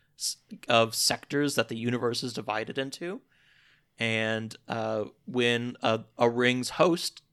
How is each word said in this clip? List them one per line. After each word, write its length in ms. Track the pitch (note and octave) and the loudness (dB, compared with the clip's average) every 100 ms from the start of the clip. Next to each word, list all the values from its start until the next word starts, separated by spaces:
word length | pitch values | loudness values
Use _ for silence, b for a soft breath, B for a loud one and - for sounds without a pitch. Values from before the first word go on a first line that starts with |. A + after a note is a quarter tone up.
| _ - | _ -8
s-, 180 | - - _ - - | -6 -6 _ -10 2
of 260 | A#2 A2+ | 4 4
sectors 600 | - - A#2+ - C#3+ C#3+ | 2 0 0 -2 0 2
that 140 | C#3 A2 | 2 0
the 80 | A2+ | -2
universe 460 | A#2 A#2+ A#2+ A#2 | -2 0 0 -2
is 100 | B2+ | -4
divided 440 | A2 A2 G#2+ A#2 C3 | -6 -4 -4 -4 -4
into. 420 | C3+ - E3+ A3+ - _ _ _ _ _ _ - | -6 -6 -8 -10 -14 _ _ _ _ _ _ -6
And, 580 | A2+ A2+ A2 A2 A2 - - | -2 0 0 -2 -4 -12 -8
uh, 360 | A#2 A2 A2 G#2 - - | -4 -2 -2 -4 -10 -6
when 500 | B2 A#2+ A#2+ A#2+ - | 0 2 2 -2 -4
a, 220 | B2 A2+ - - | -2 -2 -4 0
a 100 | A#2+ | 2
ring's 400 | A#2 B2 B2+ B2 | 4 4 2 0
host 500 | - F3 E3+ - - - | 2 4 4 -2 -10 -16